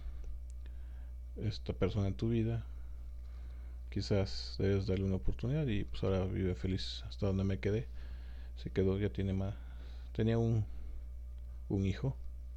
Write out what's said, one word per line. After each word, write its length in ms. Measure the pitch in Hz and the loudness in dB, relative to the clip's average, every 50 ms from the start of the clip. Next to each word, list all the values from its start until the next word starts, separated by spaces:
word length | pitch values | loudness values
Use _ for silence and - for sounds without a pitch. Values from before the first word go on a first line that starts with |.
| - - - - - - - - - - - - - - - - - - - - - - - - - - - | -4 -4 -4 -4 -4 -4 -6 -6 -6 -8 -8 -8 -8 -8 -8 -8 -8 -8 -8 -8 -8 -8 -8 -10 -10 -10 -8
Esta 360 | - - 107 104 - - - 98 | -4 -2 -2 -2 -2 -2 -4 0
persona 340 | - - 92 98 107 98 | 2 2 2 4 4 2
en 80 | 95 95 | 2 2
tu 140 | - - 113 | 2 2 2
vida, 360 | 117 117 110 113 113 113 110 - - - - - - - - - - - - - - - - - - - - - - - - - | 4 4 4 4 2 0 -2 -4 -8 -8 -8 -8 -8 -8 -8 -8 -8 -8 -8 -8 -8 -8 -10 -10 -10 -10 -10 -10 -10 -10 -8 -4
quizás 640 | - 104 98 - 107 101 95 98 - - - - - - | -2 0 2 4 6 4 4 4 0 -4 -4 -4 -2 2
debes 280 | 101 98 98 98 95 | 4 6 6 4 4
darle 180 | 101 92 92 95 | 4 2 2 4
una 120 | 95 95 | 2 2
oportunidad", 500 | 95 - - - - - 113 135 156 156 | 4 4 4 2 2 2 0 2 2 2
y 180 | 135 107 101 - | 2 2 2 2
pues 200 | - - - - | 0 -2 0 2
ahora 200 | 98 95 95 92 | 4 4 4 4
vive 300 | 95 98 98 95 92 90 | 2 2 2 2 2 2
feliz 480 | - - 95 92 95 - - - - - - | 0 0 0 0 0 0 -2 -6 -6 -8 -8
hasta 180 | - - - | -4 -2 0
donde 160 | 101 95 95 98 | 2 2 4 4
me 160 | 98 98 92 | 2 2 2
quedé. 300 | - 101 101 110 123 - - - - - - - - - - - - - - | 2 2 2 2 0 -2 -6 -8 -6 -6 -8 -8 -8 -8 -8 -8 -8 -8 -8
Se 140 | - - - | -6 -6 -2
quedó, 260 | - - 95 95 95 95 | 2 4 4 6 4 4
ya 120 | 104 98 | 2 0
tiene 220 | - - 98 98 95 | 0 0 0 2 2
más, 240 | 95 98 98 104 - - - - - - - - - - - - | 2 0 0 -2 -6 -8 -10 -10 -10 -10 -10 -10 -10 -10 -6 0
tenía 260 | - 107 113 113 117 | 2 4 4 6 6
un, 260 | 117 113 117 113 107 - - - - - - - - - - - - - - - - - - - - - | 4 4 4 4 2 0 -2 -6 -6 -6 -6 -6 -8 -8 -8 -8 -8 -8 -8 -8 -8 -8 -8 -8 -4 0
un 160 | 104 98 98 | 2 2 4
hijo, 320 | 98 92 - - 135 135 - - - - - - - - | 2 2 2 0 -2 -2 -2 -6 -8 -6 -8 -8 -8 -8